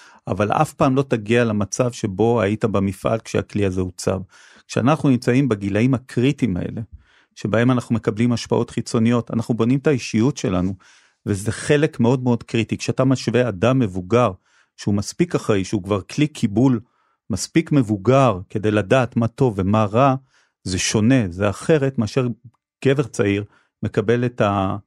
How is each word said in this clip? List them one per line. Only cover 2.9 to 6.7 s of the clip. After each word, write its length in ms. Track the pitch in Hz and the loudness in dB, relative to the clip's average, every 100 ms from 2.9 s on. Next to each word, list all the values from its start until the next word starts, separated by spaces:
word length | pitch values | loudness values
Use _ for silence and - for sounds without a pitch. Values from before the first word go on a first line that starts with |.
| 92 127 117 | -2 -4 -4
כשהכלי 460 | - 104 98 104 | -2 -4 -4 -2
הזה 160 | 98 92 | -2 -2
הוצב. 400 | 92 - - 98 98 - - - _ | -4 -4 -4 -4 -6 -18 -20 -20 _
כשאנחנו 400 | - 117 156 147 | -2 2 2 2
נמצאים 400 | 123 - 123 139 | 0 2 2 2
בגילאים 460 | 104 98 101 127 | -2 -2 0 0
הקריטיים 600 | 135 - - 135 139 117 90 | 0 -4 -2 0 0 -2 -2
האלה, 240 | - | -6